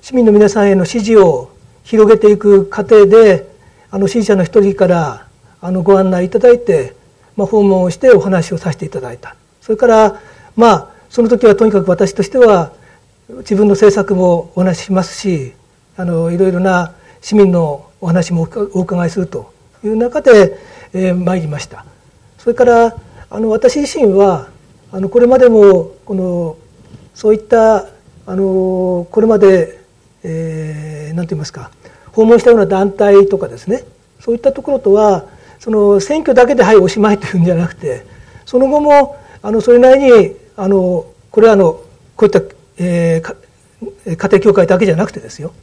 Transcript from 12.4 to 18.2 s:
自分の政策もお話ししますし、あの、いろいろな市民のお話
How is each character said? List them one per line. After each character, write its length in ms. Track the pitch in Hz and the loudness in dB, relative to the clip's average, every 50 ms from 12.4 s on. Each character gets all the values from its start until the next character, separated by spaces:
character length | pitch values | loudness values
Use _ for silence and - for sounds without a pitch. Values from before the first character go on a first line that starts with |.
| 247 226 208 180 160 139 - _ _ _ _ _ _ _ _ _ _ _ | 4 4 4 2 0 -4 -10 _ _ _ _ _ _ _ _ _ _ _
自 260 | - - - - 214 | -20 -20 -8 -6 -2
分 140 | 196 208 208 | 0 2 2
の 40 | 202 | 2
政 220 | 196 214 208 202 | 4 2 2 2
策 200 | 208 196 - 208 | 2 -2 -4 -2
も 380 | 180 185 180 175 170 165 - _ | 0 0 0 0 -2 -4 -8 _
お 60 | - | -4
話 180 | 185 190 170 - | -2 -2 -2 -6
し 60 | - | -6
し 80 | - 190 | -4 -4
ま 100 | 185 180 | -4 -4
す 180 | - - - | -6 -10 -10
し、 320 | - 202 180 151 131 123 - _ _ _ _ _ _ _ _ - | -6 -6 -6 -6 -8 -12 -16 _ _ _ _ _ _ _ _ -10
あ 60 | 185 | -8
の、 240 | 175 170 165 165 170 | -6 -4 -4 -4 -4
い 80 | 170 175 | -2 -2
ろ 100 | 190 190 | -2 0
い 40 | 180 | 0
ろ 80 | 175 | -2
な 340 | 185 196 185 180 175 165 - _ _ _ _ _ | -2 0 -2 -2 -4 -6 -12 _ _ _ _ _
市 140 | _ - 208 | _ -4 0
民 180 | 214 202 190 180 | 2 2 2 2
の 380 | 175 165 151 143 139 - _ _ _ | 0 -2 -2 -6 -10 -14 _ _ _
お 60 | - | -6
話 260 | 170 170 180 | -4 -2 -2